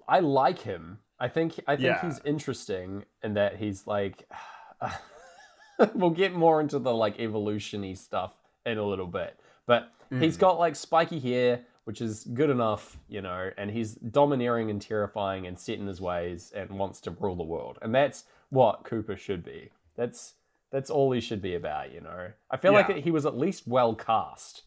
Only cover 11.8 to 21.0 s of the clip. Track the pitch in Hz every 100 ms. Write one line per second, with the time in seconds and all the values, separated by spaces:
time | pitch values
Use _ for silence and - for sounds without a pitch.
11.8 | - 104 113 107 107 120 151 127 113 104
12.8 | - - - 107 92 90 95 - 104 110
13.8 | 110 110 117 143 147 135 120 117 110 104
14.8 | - 110 101 107 98 95 92 90 - 104
15.8 | 101 92 90 87 87 90 - 107 92 98
16.8 | 98 95 104 87 101 90 80 80 60 -
17.8 | 113 127 139 - - _ - 131 117 95
18.8 | - 113 107 95 - 92 - 78 - _
19.8 | _ - 120 - - _ _ _ _ 135
20.8 | 135 147